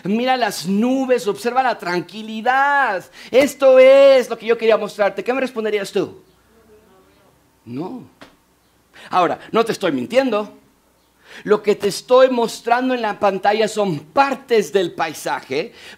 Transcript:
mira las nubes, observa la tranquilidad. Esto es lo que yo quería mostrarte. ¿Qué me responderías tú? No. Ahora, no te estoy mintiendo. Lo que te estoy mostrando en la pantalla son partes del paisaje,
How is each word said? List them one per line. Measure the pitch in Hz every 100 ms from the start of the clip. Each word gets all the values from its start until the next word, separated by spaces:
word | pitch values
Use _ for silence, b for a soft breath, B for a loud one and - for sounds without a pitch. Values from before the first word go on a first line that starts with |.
mira | 175 220 247 262
las | 220 - 156
nubes, | 196 247 262 262 247 202
observa | 196 233 240
la | 262 214
tranquilidad. | 175 175 160 208 220 220 220 262 277 285 254 190 - B B
Esto | 240 285 - 269 262
es | 262 277 277 269 240
lo | 233
que | 214
yo | 226
quería | 226 208
mostrarte. | 202 - 202 190
¿Qué | 196
me | 262
responderías | 262 220 214 208 196
tú? | 202 147 - _ _ _ _ _ _ 202 _ _ _ _ _ _ _ -
No. | 123 180 247 117 _ - _ _ _ _ _ _ B B
Ahora, | 185 165 135 B
no | 214
te | 226
estoy | - 185
mintiendo. | 139 120 247 269 208 202 - _ _ _ _ _ _ B B
Lo | - 208
que | 208 196
te | 202
estoy | 185 - 254 262
mostrando | 247 226 - 226 233 254
en | 247
la | 220 196
pantalla | 208 196 208 214 214
son | 214 202 151
partes | - - 277 262 - 233 196
del | 196 175
paisaje, | - 165 147 165 135 - 135 220 B B